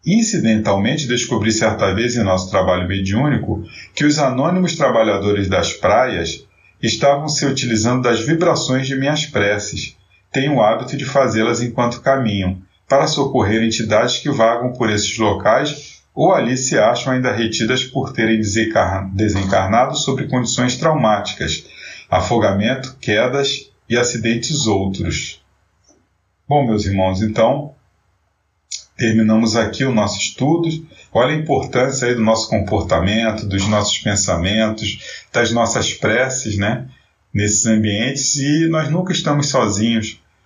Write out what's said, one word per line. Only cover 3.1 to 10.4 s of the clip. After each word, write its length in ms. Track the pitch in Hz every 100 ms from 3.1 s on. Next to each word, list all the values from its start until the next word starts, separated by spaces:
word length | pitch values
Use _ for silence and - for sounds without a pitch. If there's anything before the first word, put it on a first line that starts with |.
| 107 147 123 - 95 - - -
que 100 | -
os 140 | 147 151
anônimos 580 | 135 123 151 185 180 -
trabalhadores 720 | 139 117 110 98 101 101 92
das 240 | 92 82
praias 760 | - 90 107 127 87 82 - - _ _ _
estavam 480 | 113 - 139 139 151
se 160 | -
utilizando 580 | 143 127 120 110 113 127
das 180 | 123 120
vibrações 680 | 143 160 170 147 - 131 131
de 100 | 135
minhas 300 | 135 151 -
preces. 680 | - 101 104 - - - - _ _ _
Tenho 220 | -